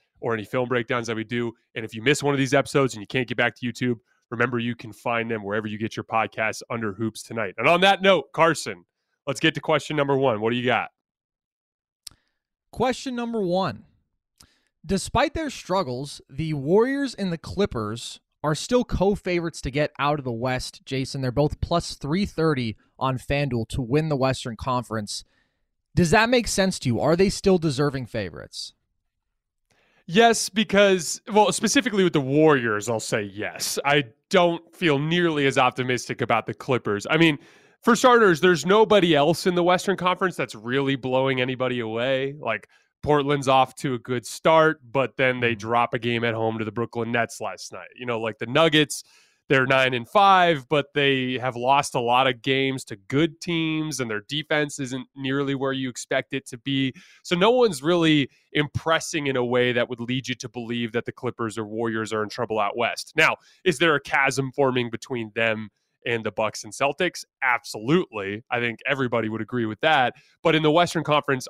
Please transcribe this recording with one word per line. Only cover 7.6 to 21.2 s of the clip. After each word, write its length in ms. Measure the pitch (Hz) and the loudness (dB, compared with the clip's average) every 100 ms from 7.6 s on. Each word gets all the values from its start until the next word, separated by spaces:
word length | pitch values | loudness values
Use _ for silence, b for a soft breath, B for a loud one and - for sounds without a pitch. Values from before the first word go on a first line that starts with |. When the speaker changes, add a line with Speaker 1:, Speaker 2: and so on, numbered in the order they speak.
| 131 | 2
Speaker 1:
on 140 | 175 | 4
that 200 | 190 190 | 4 4
note, 300 | 190 180 - | 4 2 0
Carson, 520 | - 165 156 123 87 87 _ _ _ - | 2 2 2 -6 -12 _ _ _ _ -10
let's 140 | 131 | -2
get 120 | 160 151 | 0 0
to 60 | |
question 360 | - 151 - 151 | 0 0 0 -2
number 200 | 139 135 | 2 2
one. 240 | 135 107 | 2 2
What 100 | 113 | 0
do 40 | 123 | 0
you 100 | 123 | 0
got? 240 | 113 90 _ _ _ _ _ _ _ _ _ _ _ - - _ _ _ _ _ | 0 -2 _ _ _ _ _ _ _ _ _ _ _ -20 -20 _ _ _ _ _
Speaker 2:
Question 440 | - 254 240 277 240 | -4 -2 -2 -6 -8
number 260 | 233 226 | -6 -4
one. 420 | 185 180 180 92 - _ _ _ _ _ b b b b 151 | -2 0 -2 -6 -16 _ _ _ _ _ b b b b -4
Despite 480 | 196 - 226 311 | -4 0 0 0
their 160 | 320 302 | -2 -6
struggles, 720 | - - 185 143 123 143 - - | -8 -4 -2 -2 -6 -8 -14 -14
the 240 | 135 160 | -8 -4
Warriors 600 | 151 135 196 247 277 277 | -4 2 4 4 0 -4
and 200 | - 190 | -4 -4
the 40 | 165 | -6
Clippers 840 | - - 202 120 104 117 - - _ _ | -6 -2 -2 -2 -6 -6 -12 -16 _ _
are 140 | 147 151 | -4 -4
still 300 | - 247 - | 0 0 0
co-favorites 760 | - 190 202 185 175 165 - | 0 0 0 -4 -4 -4 -8
to 100 | 147 | -6
get 200 | 131 147 - | -2 -4 -2
out 180 | 143 151 | -2 -2
of 60 | |
the 80 | 127 | -4
West, 500 | 113 127 127 - - - | -4 -4 -4 -6 -14 -8
Jason. 340 | 131 131 | -6 -4
They're 100 | 139 | -4